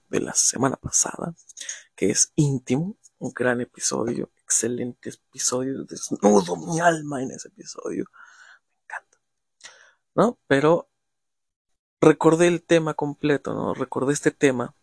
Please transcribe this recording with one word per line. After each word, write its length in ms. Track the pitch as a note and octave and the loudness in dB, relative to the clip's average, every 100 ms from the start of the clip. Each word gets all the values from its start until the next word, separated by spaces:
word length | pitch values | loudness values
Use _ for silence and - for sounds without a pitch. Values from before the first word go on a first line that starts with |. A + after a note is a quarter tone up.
| - | -6
de 140 | - | -4
la 120 | - | -4
semana 440 | - - - C3 - | -2 -2 0 -2 -4
pasada, 580 | - - - - F3 E3 _ - - - - - | -4 -2 -4 -6 -10 -10 _ -18 -16 -16 -16 -2
que 140 | G2 | 0
es 220 | - - - | 0 0 2
íntimo, 640 | D3 C3 - C3 F3+ - - - | 2 0 -2 -2 -2 -8 -20 -12
un 120 | C3 | -12
gran 280 | - B2 A#2+ | -4 -2 -2
episodio, 680 | A#2+ - - - A#2 - - _ - | -6 -6 -4 -2 -4 -4 -8 _ -4
excelente 580 | - A2+ B2 B2 - G#2+ | -2 -2 -4 -6 -8 -14
episodio, 760 | - _ C3 - B2+ C3 C3+ D#3 | -16 _ -6 -4 -2 -4 -6 -10
desnudo 720 | D#3+ - - G3+ G#3 F3 F3 | -12 -8 2 4 4 2 -6
mi 220 | E3 E3 | -4 0
alma 420 | E3+ D#3 D3 C#3 | 2 0 -6 -6
en 100 | C3 | -8
ese 180 | - - | -10 -18
episodio, 560 | _ - - - - - _ - - - - _ | _ -20 -14 -10 -8 -8 _ -20 -20 -20 -20 _
me 180 | _ | _
encanta, 340 | - - _ _ _ _ _ _ - - _ _ _ - | -16 -16 _ _ _ _ _ _ -20 -20 _ _ _ 0
¿no? 240 | G#3 - - | 0 0 0
Pero 420 | C#3 D3+ E3+ - _ _ _ _ _ _ _ _ _ _ - | 2 4 2 -2 _ _ _ _ _ _ _ _ _ _ 4
recordé 460 | D#3 D3+ D#3+ E3 F3 | 6 6 4 6 4
el 160 | E3 | 2
tema 300 | - E3 D#3 - | 2 2 2 -4
completo, 580 | D3 C#3+ D3+ C#3 - | -6 -4 0 0 -2
¿no? 200 | G#2+ G2 | -4 -4
Recordé 400 | C3+ B2+ C3+ C3 | -4 -4 -2 -2
este 180 | D3 D3+ | 0 0
tema. 440 | - C#3+ B2 A#2+ _ | 2 0 2 -6 _